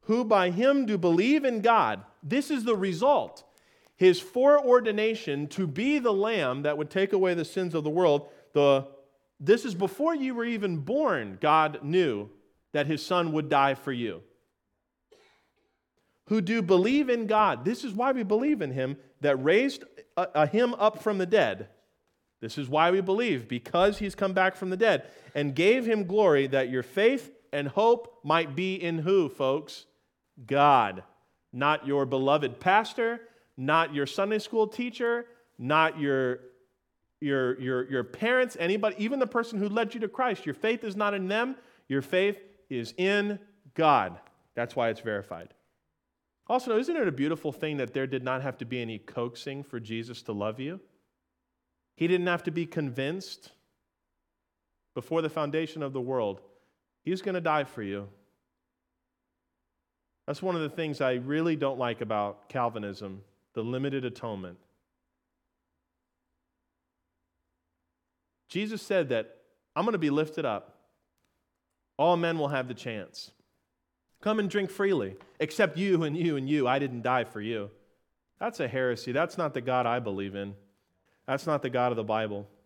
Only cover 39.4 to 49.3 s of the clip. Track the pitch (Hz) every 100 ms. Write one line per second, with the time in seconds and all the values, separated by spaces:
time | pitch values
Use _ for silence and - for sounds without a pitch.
39.4 | 233 220 202 214 226 233 208 - 247 190
40.4 | 156 135 220 226 220 196 208 202 185 214
41.4 | 247 262 _ _ _ 135 131 180 202 202
42.4 | - _ _ 127 113 - 190 202 208 208
43.4 | - _ 143 - 156 135 92 87 - _
44.4 | _ - 120 - 117 110 110 101 98 82
45.4 | 82 _ _ _ _ _ _ _ _ _
46.4 | _ 247 254 220 269 330 208 135 143 160
47.4 | 156 139 156 147 123 135 135 131 127 131
48.4 | 135 123 117 127 117 110 - - 120